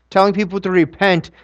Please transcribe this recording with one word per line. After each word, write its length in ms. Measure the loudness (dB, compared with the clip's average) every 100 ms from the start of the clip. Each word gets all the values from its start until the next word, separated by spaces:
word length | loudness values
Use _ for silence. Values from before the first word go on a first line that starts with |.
| _
telling 240 | 0 0
people 260 | 0 -4 -6
to 100 | -2
repent 640 | 0 0 0 0 0 -4 _